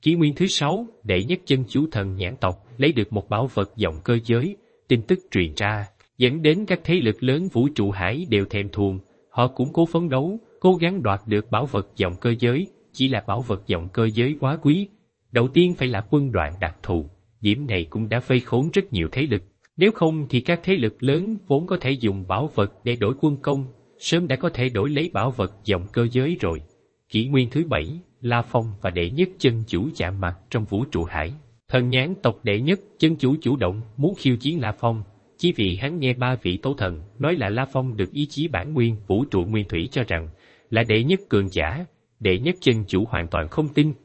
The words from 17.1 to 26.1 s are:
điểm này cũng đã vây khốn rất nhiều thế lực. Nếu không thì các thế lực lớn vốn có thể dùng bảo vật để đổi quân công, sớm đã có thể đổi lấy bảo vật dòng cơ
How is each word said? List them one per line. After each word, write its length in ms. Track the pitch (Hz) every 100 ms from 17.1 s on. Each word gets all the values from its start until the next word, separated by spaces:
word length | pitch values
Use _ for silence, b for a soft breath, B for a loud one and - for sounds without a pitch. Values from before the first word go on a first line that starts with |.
| - _ _
điểm 260 | 104 107 143
này 200 | 98 78
cũng 180 | - 110
đã 120 | 117 -
vây 140 | 127
khốn 300 | - 117 147
rất 200 | 175 196
nhiều 160 | 104 80
thế 100 | -
lực. 200 | 147 110 - _ _ -
Nếu 160 | 190
không 340 | 220 165 160 139
thì 120 | 127
các 200 | 120 170
thế 120 | 170
lực 280 | 190 110 -
lớn 340 | 127 147 196 214 -
vốn 200 | 139 175
có 100 | 180
thể 100 | 127
dùng 360 | 139 113 98 92
bảo 220 | 95 151
vật 180 | - 101 -
để 120 | 120 120
đổi 180 | 104 135
quân 160 | 156 139
công, 240 | 139 139 131 - _ _
sớm 300 | - 165 175
đã 80 | 131
có 120 | 175
thể 200 | 170 127
đổi 220 | 113 117
lấy 200 | 143 170
bảo 180 | - 117
vật 220 | 127 95 -
dòng 220 | - 95 92
cơ 140 | - 117